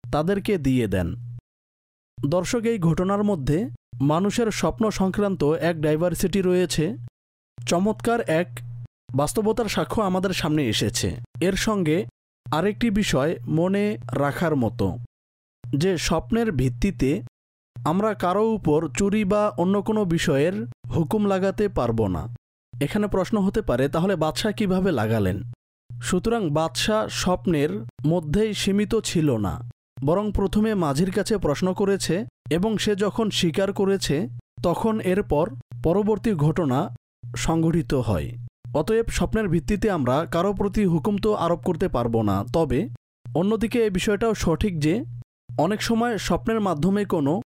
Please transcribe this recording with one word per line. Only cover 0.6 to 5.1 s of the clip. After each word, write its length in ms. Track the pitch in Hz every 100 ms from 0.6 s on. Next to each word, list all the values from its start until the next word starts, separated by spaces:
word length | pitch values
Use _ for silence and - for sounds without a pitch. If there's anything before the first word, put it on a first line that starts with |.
| 135 127 110
দেন। 280 | 95 85 82 - - _ _ _ _ _ _ _ - 143
দর্শক, 320 | 180 175 240
এই 200 | 226 233
ঘটনার 460 | 165 156 185 202
মধ্যে 440 | 208 190 135 151 226 - _ 120
মানুষের 500 | 139 156 202 196 226
স্বপ্ন 400 | - 170 - 220
সংক্রান্ত 540 | - 190